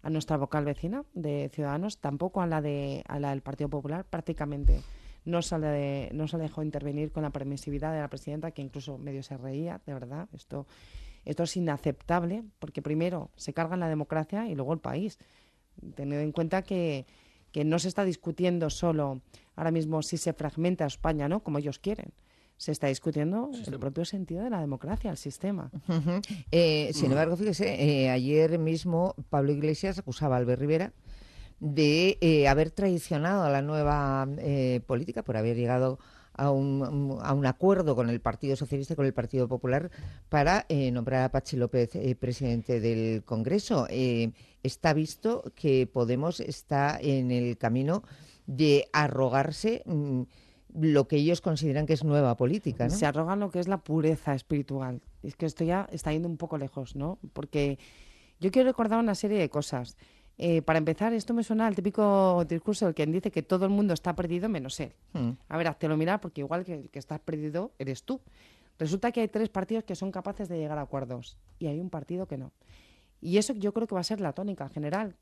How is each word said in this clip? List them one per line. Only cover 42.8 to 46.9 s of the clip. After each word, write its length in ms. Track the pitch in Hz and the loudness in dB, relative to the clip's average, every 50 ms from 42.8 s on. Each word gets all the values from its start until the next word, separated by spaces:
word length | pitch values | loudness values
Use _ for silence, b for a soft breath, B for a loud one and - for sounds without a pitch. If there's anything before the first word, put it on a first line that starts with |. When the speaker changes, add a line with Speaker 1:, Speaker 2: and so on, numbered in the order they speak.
| 107 117 113 113 113 113 113 107 - | 2 2 2 2 2 0 0 -2 -2
Speaker 3:
Congreso. 600 | - 120 113 113 127 175 208 - - 233 151 117 - | -2 -2 -2 0 2 2 0 2 2 2 2 2 0
Eh, 420 | - 127 127 127 120 117 117 113 b b b b b b - | 0 0 2 2 2 2 0 0 b b b b b b -6
está 300 | 131 - - - 165 151 | -6 -6 0 2 2 2
visto 500 | 151 156 - - - - 220 233 - - - _ | 2 0 -2 -6 -4 -2 -2 -2 -2 -6 -10 _
que 320 | - - 151 135 131 127 | -2 2 4 4 4 4
Podemos 520 | 120 - 131 120 113 123 127 147 170 180 - | 2 2 0 2 2 2 0 0 -2 -2 -4
está 580 | - - 139 - - _ 147 139 139 143 | -6 -8 -8 -10 -6 _ 0 2 2 2